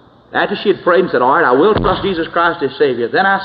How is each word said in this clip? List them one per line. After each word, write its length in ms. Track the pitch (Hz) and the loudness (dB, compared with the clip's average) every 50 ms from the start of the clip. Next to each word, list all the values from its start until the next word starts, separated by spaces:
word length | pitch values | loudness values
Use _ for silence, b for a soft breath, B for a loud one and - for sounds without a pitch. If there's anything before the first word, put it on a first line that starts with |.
| - - _ _ _ _ | -20 -20 _ _ _ _
After 240 | - 123 170 - 202 | -4 -4 -2 -2 -4
she 120 | - - 214 | -2 0 -2
had 140 | 180 - | -2 0
prayed 180 | - 120 107 - | 0 2 2 2
and 100 | - - | 2 0
said, 120 | - 123 | 0 0
"All 100 | 123 127 | 2 2
right, 120 | 143 165 156 | 2 2 2
I 80 | 131 | 2
will 220 | 123 135 165 214 208 | 4 4 4 4 2
trust 280 | - 202 202 185 - | 2 0 -2 -2 -2
Jesus 260 | - 196 190 165 160 - | -2 -4 -4 -4 -6 -4
Christ 340 | - 170 170 170 165 165 | -2 -2 -2 -2 -2 -2
as 140 | 147 131 131 | -4 -6 0
Savior," 320 | - 151 139 123 113 117 110 | 0 0 0 0 -2 -4 -2
then 160 | 123 165 196 | 0 0 0
I 140 | 196 196 185 | 0 0 -2